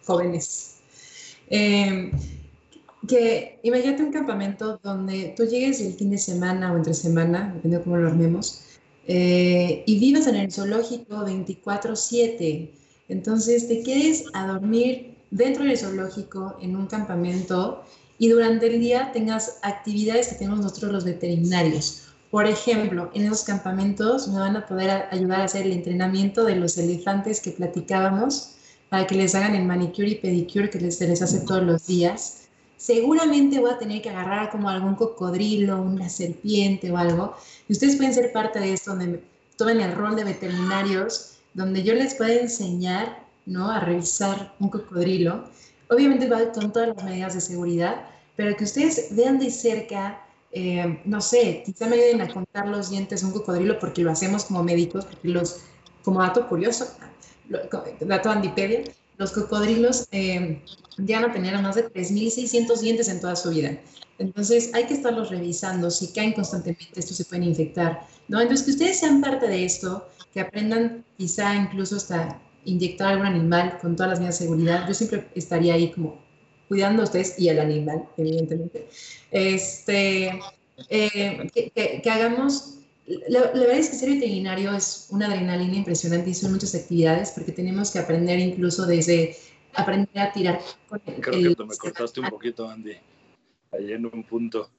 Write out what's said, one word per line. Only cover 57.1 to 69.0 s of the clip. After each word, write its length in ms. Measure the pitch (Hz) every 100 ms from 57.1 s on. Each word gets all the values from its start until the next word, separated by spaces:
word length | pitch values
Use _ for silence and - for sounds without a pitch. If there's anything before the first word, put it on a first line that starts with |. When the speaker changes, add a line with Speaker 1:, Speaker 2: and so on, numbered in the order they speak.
| - - - -
Speaker 1:
lo, 100 | - -
co-, 140 | 190 - -
dato 300 | 170 190 220
Andipedia, 520 | 208 190 - 196 226 - - _ _
los 160 | 196
cocodrilos, 760 | 214 - 208 214 226 240 247 -
eh, 520 | 196 190 180 180 156 - - - -
llegan 260 | 196 220
a 80 | 233
tener 240 | 214 185 196
más 140 | 196 202
de 80 |
tres 260 | 226 190 180
mil 200 | 208 220
seiscientos 500 | 247 233 233 233 226
dientes 280 | 214 226 220
en 120 | 180
toda 160 | 180 175
su 140 | 175
vida. 280 | 160 143 147 - - - _
Entonces, 520 | 190 202 208 233 233
hay 120 | 226 240
que 80 |
estarlos 360 | 277 247 226 196
revisando. 600 | 180 175 170 190 180 170
Si 220 | 170 180
caen 200 | - 220
constantemente, 640 | 220 185 180 175 170 - -
estos 180 | 185 190
se 80 | 175
pueden 180 | 175
infectar, 640 | 175 156 156 - 165 160 - - -
¿no? 120 | 208
Entonces, 240 | 240 277
que 80 | -
ustedes 260 | - 349
sean 220 | -